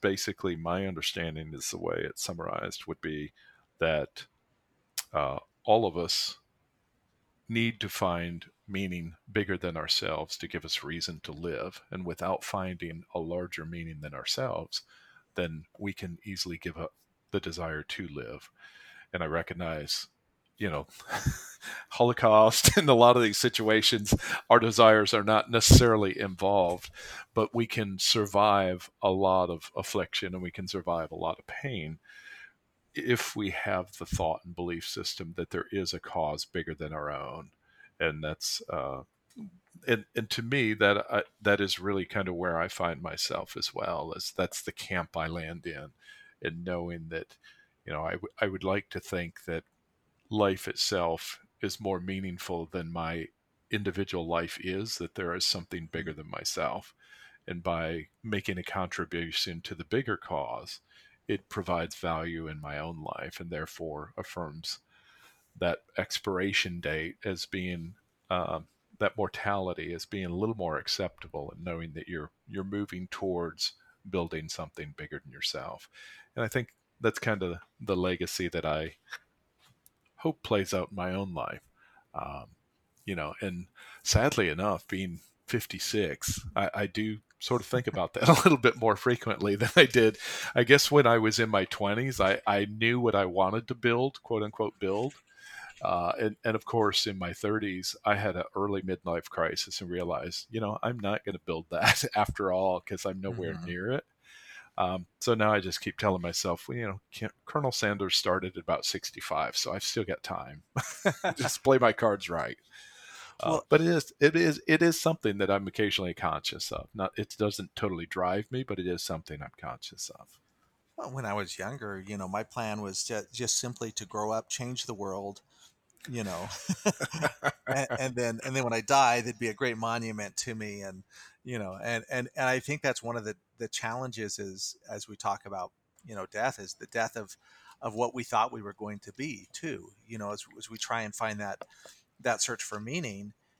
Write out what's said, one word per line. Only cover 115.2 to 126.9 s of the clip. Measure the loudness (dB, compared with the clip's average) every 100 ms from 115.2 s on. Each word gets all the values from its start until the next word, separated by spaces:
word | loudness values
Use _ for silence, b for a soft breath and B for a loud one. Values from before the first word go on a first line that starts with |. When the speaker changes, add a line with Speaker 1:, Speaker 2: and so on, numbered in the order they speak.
| 0 2
Speaker 1:
that | 4
I'm | 2 2
occasionally | 0 2 2 -2
conscious | -2 -2 -2 -4 -6 -6
of. | -6 -8
Not, | -4 -4 -2
it | -6 0
doesn't | 0 0 -8 -4
totally | -4 -2 -6
drive | -2 0 0 -2
me, | -6
but | -4 -4
it | -2
is | -2
something | -4 -8 -8 -12
I'm | -14 -12
conscious | -12 -12 -12 -12 -14
of. | -14 -20 _ _ _ _ _ _ -14
Speaker 2:
Well, | -10
when | -6 -4
I |
was | -2 -4 -6
younger, | -8 -6 -8 -8 -8
you | -8
know, | -4
my | -4
plan | -4 -4 -4 -2
was | -4 -4 -4
to, | -4 -6
just | -6 -2 0
simply | -2 -6 -8
to | -8 -6
grow | -2 0
up, | 0 -2
change | -6 -6 -6 -6
the |
world, | -6 -4 -4 -6 -10 _ b b b _ _ -10
you | -6
know, | -4 -4 -6 -8 -6 -2
<laughs> | 0